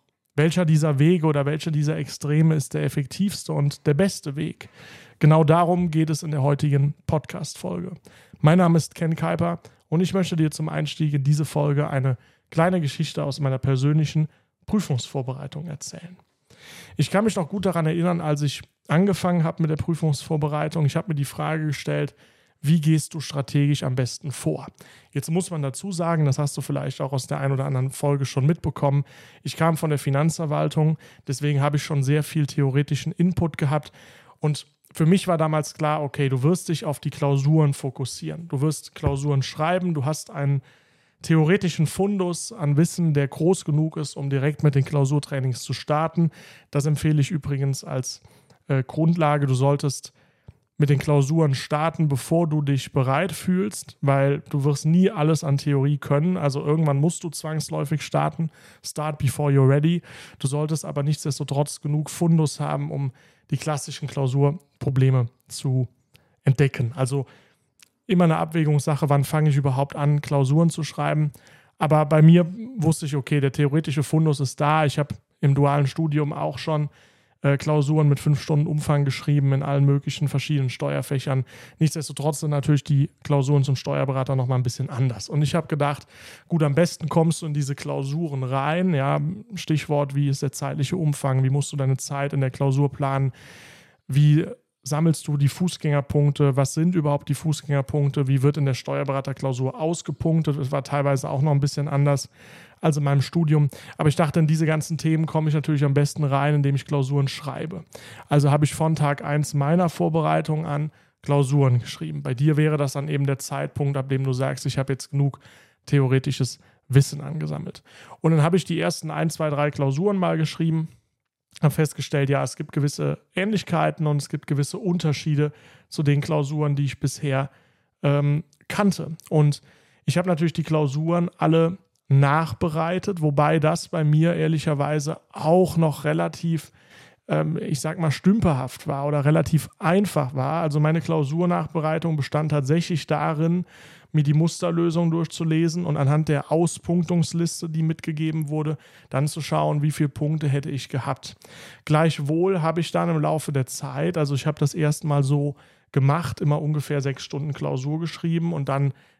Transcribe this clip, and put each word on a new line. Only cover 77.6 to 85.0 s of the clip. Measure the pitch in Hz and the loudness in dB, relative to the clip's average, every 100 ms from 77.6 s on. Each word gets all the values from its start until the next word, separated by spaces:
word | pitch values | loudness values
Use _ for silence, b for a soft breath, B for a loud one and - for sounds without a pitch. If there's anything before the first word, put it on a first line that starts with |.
| 151 151 139 156 147 | 2 2 2 4 4
mit | 139 | 4
fünf | 151 143 | 2 0
Stunden | - 147 156 | 2 0 0
Umfang | 151 147 143 139 | -2 0 2 2
geschrieben | - - 147 139 | -2 0 2 4
in | 135 | 2
allen | 139 139 139 | 0 2 4
möglichen | 139 147 - 143 | 4 0 -4 -2
verschiedenen | 139 - 147 131 | -2 0 0 -2
Steuerfächern. | - 143 143 131 139 139 131 123 B B B | -2 -4 -4 -2 -4 -2 -2 -2 B B B
Nichtsdestotrotz | 160 160 143 143 143 147 | 0 0 -10 -4 -4 -2
sind | 156 | -2
natürlich | 143 135 143 | -2 2 2
die | - 139 143 _ | 4 2 2 _
Klausuren | - 143 135 143 | -2 0 4 2
zum | 135 131 | 2 0
Steuerberater | - 143 139 135 131 135 | -2 -2 -2 -2 -2 -2
noch | 127 | 0
mal | 127 | 0
ein | |
bisschen | 123 - 131 | -2 -4 -6
anders. | 127 | -2